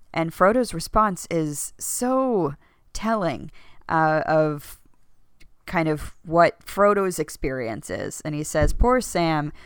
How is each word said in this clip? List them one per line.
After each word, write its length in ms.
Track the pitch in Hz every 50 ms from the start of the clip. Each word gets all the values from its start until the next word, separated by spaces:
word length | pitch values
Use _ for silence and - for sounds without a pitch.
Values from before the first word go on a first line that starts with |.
| - - -
And 200 | 165 165 165 -
Frodo's 420 | - 185 190 226 254 247 - -
response 520 | 165 - - - 220 214 208 185 - - -
is 420 | - 165 156 151 147 147 - - - -
so 760 | - - - - 240 247 262 262 269 262 240 196 170 151 143 - _ _ _ _ _ _ _
telling, 580 | - - 220 226 220 190 165 131 98 - - - - - - - - - -
uh, 340 | - 165 160 156 156 156 -
of 540 | - 156 156 156 151 151 147 - - - - _ _ - _ - _ - _ - _ _ _ - - - _ _
kind 240 | - - 180 160 156
of 280 | 151 147 - - - - -
what 360 | 175 156 170 170 160 - - -
Frodo's 520 | - - 190 202 202 208 202 196 190 175 -
experience 680 | 151 - - - - 143 131 131 123 110 110 - - -
is. 320 | - - 95 98 - - -
And 120 | 156 151
he 80 | 147 151
says, 300 | - - 156 151 151 -
"Poor 280 | - 226 240 254 254
Sam, 520 | 220 - - 185 170 165 160 151 147 151 - - -